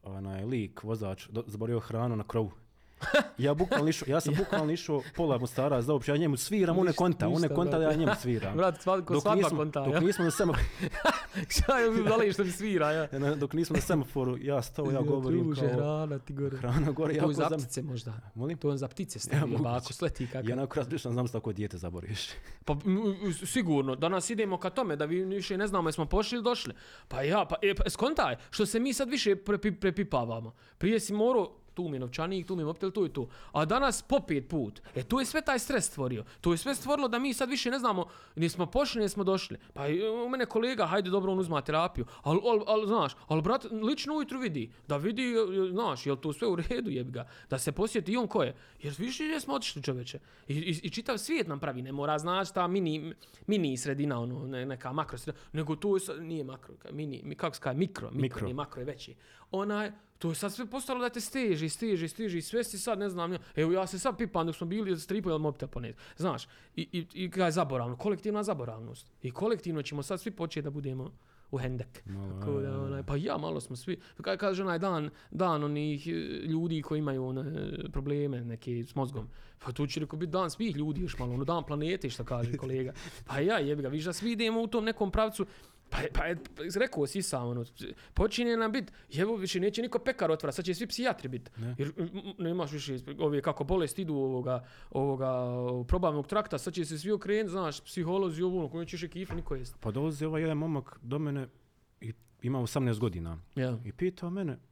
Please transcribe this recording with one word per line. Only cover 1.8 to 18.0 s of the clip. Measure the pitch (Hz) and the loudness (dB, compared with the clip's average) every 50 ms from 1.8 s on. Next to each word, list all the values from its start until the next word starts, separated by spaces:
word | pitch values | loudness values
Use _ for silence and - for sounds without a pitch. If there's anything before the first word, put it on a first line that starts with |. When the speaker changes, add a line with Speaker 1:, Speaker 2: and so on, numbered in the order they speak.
| - - 113 113 120 123 117 | -2 -2 -2 -2 0 0 0
Speaker 1:
na | 107 104 | -2 -4
krovu. | - - 117 110 98 - - - - _ - - - - - - - - 285 226 - - - | -2 0 0 0 0 -2 -12 -20 -20 _ -20 -20 -20 -14 -8 -4 4 4 4 4 2 -2 0
Ja | 120 139 147 | 2 2 4
bukvalno | 151 185 185 262 269 147 156 | 4 2 2 4 4 4 4
išao, | 160 - - 127 | 2 0 0 2
ja | 139 165 | 2 2
sam | - 143 143 160 | 2 2 2 2
Speaker 2:
<laughs> | 196 | 2
Speaker 1:
bukvalno | - - 185 156 151 | 2 2 2 2 2
išao | 160 170 - - 151 143 127 - - | 0 -2 0 0 -2 -2 -2 -4 -2
pola | - 170 156 135 117 | 0 2 4 4 2
Mostara | 123 123 - - 131 147 143 123 | 2 0 0 2 2 4 4 2
zaopće, | 117 131 151 139 117 139 | 2 2 2 2 2 2
ja | 143 147 | 2 4
njemu | 170 156 139 123 | 4 4 2 2
sviram, | - - 202 214 185 165 165 185 | 0 0 4 4 4 6 6 4
on | 185 | 4
ne | 180 | 4
Speaker 2:
Ništa, | 151 - | 4 4
Speaker 1:
konta, | 180 180 165 - - 165 | 4 4 4 4 2 2
on | 175 | 4
ne | 165 | 4
Speaker 2:
ništa, | 170 147 143 | 4 2 4
Speaker 1:
konta, | 156 175 - 143 160 | 2 2 4 4 4
Speaker 2:
brate. | 160 156 156 | 4 4 4
Speaker 1:
ja | 151 | 6
njemu | 165 185 214 208 | 4 4 2 2
sviram. | - 123 120 110 101 95 101 | 2 0 0 2 0 0 2
Speaker 2:
<laughs> | 156 | 4
Brat, | 185 185 165 - | 4 4 2 2
svako, | - 185 185 190 175 156 175 | 2 2 2 2 2 2 2
Speaker 1:
Dok | 147 | 4
Speaker 2:
svaka | 143 208 214 | 4 6 6
Speaker 1:
nismo, | 196 190 156 156 151 | 6 6 4 4 2
Speaker 2:
konta, | 151 156 143 143 | 0 0 0 0
Speaker 1:
dok | 139 135 139 | 0 2 4
Speaker 2:
ja. | 165 | 4
Speaker 1:
nismo | 170 185 196 - 175 | 6 4 4 4 4
na | 165 | 2
semaforu, | 147 - 208 175 147 - - - - - 185 160 - - - - | 4 4 4 4 4 4 2 2 2 -4 -4 -4 -4 2 2 2
Speaker 2:
<laughs> | - - - - - 196 175 - | 2 2 -2 -6 -6 -6 -4 0
Šta | - - - - 277 254 | 4 4 4 6 6 6
je | 233 226 | 6 6
bi | 220 220 208 | 6 4 4
dali | 208 220 226 226 202 185 | 6 6 6 6 4 4
što | - 202 | 2 2
mi | 180 | 0
svira, | 180 180 196 220 196 175 151 147 | 0 -2 -2 2 4 4 4 4
ja? | 156 160 156 143 - | 4 2 0 0 0
Speaker 1:
<laughs> | 135 | 2
Ne, | 139 143 151 | 2 2 4
dok | 147 143 139 - | 2 0 0 2
nismo | 160 170 - 160 | 0 2 4 2
na | 147 | 2
semaforu, | - - 185 156 135 - - 139 131 127 123 123 | 4 4 4 2 2 2 0 0 2 2 0 0
ja | 127 139 143 135 | 0 2 2 2
stao, | 117 - - - 147 | 0 0 -4 -2 0
ja | 135 | 2
Speaker 2:
Ja, | 139 135 | 2 2
Speaker 1:
govorim | 143 147 147 135 131 131 165 175 170 | 4 4 2 2 4 2 2 4 4
Speaker 2:
druže, | 160 151 135 | 2 2 2
Speaker 1:
kao, | 143 143 127 | 2 2 2
Speaker 2:
hrana | - 143 147 151 151 156 151 147 139 | 2 2 2 0 0 -2 -2 -4 -6
ti | 123 - 139 | -6 -8 -4
gore. | 135 139 139 135 131 | -2 -2 -2 -2 -2
Speaker 1:
"Hrana | 127 120 120 151 151 151 | -2 2 2 4 4 2
gore, | 139 135 160 151 - | 2 2 0 2 2
Speaker 2:
To | 156 | 4
Speaker 1:
jako | - 156 | 4 2
Speaker 2:
je | 147 | 4
za | - - | 4 2
Speaker 1:
zam-" | 160 160 156 | 2 2 0
Speaker 2:
ptice | 135 120 - - | -2 -4 -4 -6
možda. | 127 143 127 117 | -4 -4 -6 -6